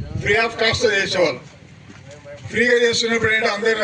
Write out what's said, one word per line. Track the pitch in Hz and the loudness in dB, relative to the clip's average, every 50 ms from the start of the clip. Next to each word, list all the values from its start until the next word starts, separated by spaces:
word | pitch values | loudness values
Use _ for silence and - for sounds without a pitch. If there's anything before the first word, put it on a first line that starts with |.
| - - - - - | -8 -8 -8 -6 -2
free | 196 208 220 233 | 0 0 2 0
of | 233 - - | 0 -2 -2
cost | 220 220 226 - 254 220 202 196 | -2 -2 0 2 0 2 2 0
చేసేవాళ్ళం. | 190 - 185 180 175 151 131 123 - - - - - - - - - - - - - - - - - - - - - - | 0 0 0 2 2 0 0 -4 -10 -18 -20 -20 -20 -20 -20 -20 -20 -20 -20 -20 -20 -20 -20 -20 -20 -20 -18 -16 -16 -6
ఫ్రీగా | - - 240 254 247 240 240 | -2 0 2 4 4 4 4
చేస్తున్నప్పుడు | 233 226 - 226 226 233 226 220 220 220 | 2 2 2 0 0 0 0 2 2 2
ఏంటంటే | 220 226 226 214 | 2 0 0 -2
అందరు | 202 220 226 220 220 | 0 0 0 0 2